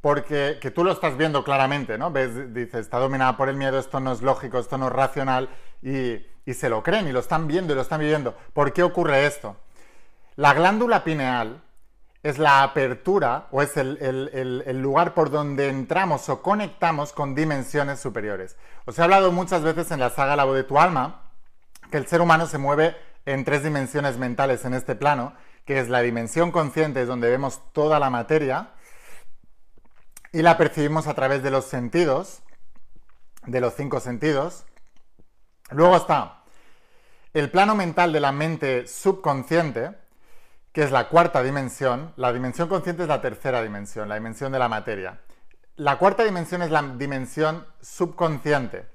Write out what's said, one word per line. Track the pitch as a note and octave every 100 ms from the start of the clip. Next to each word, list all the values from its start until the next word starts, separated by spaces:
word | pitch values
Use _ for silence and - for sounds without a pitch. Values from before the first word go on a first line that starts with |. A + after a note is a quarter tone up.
Porque, | D3 D3 - D3 C#3 D3+
que | C3+
tú | -
lo | F3+
estás | F3 D#3+ C3
viendo | D#3 C#3+
claramente, | C#3+ C#3 C3+ C#3+ A#2 A2
¿no? | E3
Ves, | C#3 C3 B2 C3
dices, | A2+ A#2 A#2
"Está | G#2+ B2
dominada | C3 C3+ C3 A#2
por | C3+
el | C#3
miedo, | C3+ C3+
esto | C3 C#3
no | C3
es | A#2+
lógico, | C3 B2+ C3 B2+
esto | A#2 C3+
no | C3
es |
racional", | B2 C3+ D3 C3+ B2+ C3 - - -
y, | B2+ C3+ B2 A2 - - -
y |
se | A#2+ C3
lo | A2+
creen, | E3 G#3+ E3+
y |
lo | B2+
están | - D#3+ D#3+
viendo, | E3+ F3
y | C3+
lo |
están | B2+ D#3
viviendo. | D3+ D3+ B2 - -
¿Por | - C#3+
qué | E3+
ocurre | F3 - D#3+ C#3 C#3+
esto? | C#3+ G#2+ G2 - - - - - - - -
La | C#3+
glándula | C#3 F3+ G#3+ A#3+ G#3
pineal | E3 D#3 C3 B2 A2 B2 - - - _ - _
es | D3+ C#3
la | D3+ C3+
apertura, | C#3 D3+ C3+ A#2+ - G3 C3+ C3+ -
o | C#3
es | C#3+ D#3
el, | C3+ D3+
el, | C3+ C3 C#3
el, | C3 B2+ B2+ C3+
el | C3
lugar | C3+ E3 E3+
por | E3+ D#3
donde | D3 D3 C#3 C#3
entramos | C3+ B2 E3 F#3+ C#3+ -
o | C3
conectamos | F3+ G#3 G3 - E3+ D3+ D3
con | - C#3+ C3+
dimensiones | D#3 C#3 B2 D3 C#3 C#3
superiores. | C3+ G#2+ G#2 G2 F#2 - - - -
Os | A#2+
he |
hablado | E3+ G3 F#3+
muchas | F3 F3+ F3+
veces | D#3 D#3+ E3
en | D3+
la | B2
saga | - C#3 D3
La | C3+
voz | C3+
de |
tu | C3 C#3
alma | F3 D3+ C#3+ - - - - - - - -
que | D3+
el | B2+
ser | E3+
humano | E3+ D#3+ E3
se | D3+
mueve | C#3 D3 D#3+ E3 - - -
en | C3+ C3+
tres | C#3+
dimensiones | D3+ D3 B2+ D3 C#3+ A#2+
mentales | B2+ A#2 C#3 B2 B2
en |
este | B2+ - A#2+
plano, | C#3+ C#3 B2+ - - -
que | - C3+
es | A#2+
la | B2
dimensión | A#2+ A#2 A#2 D#3+ E3+
consciente, | F3 D3 D#3+ D#3 C3
es | B2
donde | B2+ A#2+
vemos | C3 C#3 - -
toda | - D3+ D3+
la | C3+
materia, | B2 A2+ D#3 C#3 C#3 A3 - - - - - - - - - - - - - - - -
y | E3
la | E3+ E3
percibimos | D3+ - D3 D#3 D3+
a |
través | C#3+ C3+ C#3
de | C3+
los | C3+
sentidos, | C3 C3 A#2+ E3 E3+ C3+ F#3+ - - - - - - - - - - - -
de | B2
los | B2 -
cinco | C#3+ C3
sentidos. | B2 A#2 D3+ C#3 E3 - - - - - - - - _ - _ -
Luego | C#3 F3 F3+
está | E3+ D3 - - - - - - _ - - - -
el | D#3 C#3+
plano | F3+ G#3 G#3+
mental | F3 E3 F3
de | D3+
la | C#3
mente | C#3 D#3 D#3+ C#3 B2 B2
subconsciente, | - F#3+ F#3+ D#3 C3+ B2 E3 D#3+ A2+ D#3 - - _ - - - - -
que | -
es | D3
la | C3 B2
cuarta | E3 E3+ D3
dimensión. | B2+ C#3+ B2+ - C3+ B2 D#3+ -
La | B2+
dimensión | B2 B2+ B2 E3
consciente | F#3 F3+ E3+
es | E3
la | C#3
tercera | C3 G#2+ C3+ B2
dimensión, | A2 G#2 G2+ A2 G#2
la | G#2+
dimensión | A2+ A2+ C3+
de | C3+
la | A#2+
materia. | A2 G2+ G2+ F#2 F#2+ - - - - - -
La | C#3+ C#3
cuarta | F#3+ G3
dimensión | A3 F3+ D#3 F3+
es | E3+
la | D#3
dimensión | C#3 B2 C#3 C3+ B2+ - D#3 E3 - -
subconsciente | - - F3 - E3 D3 D3 D3 A#2+ F#2 -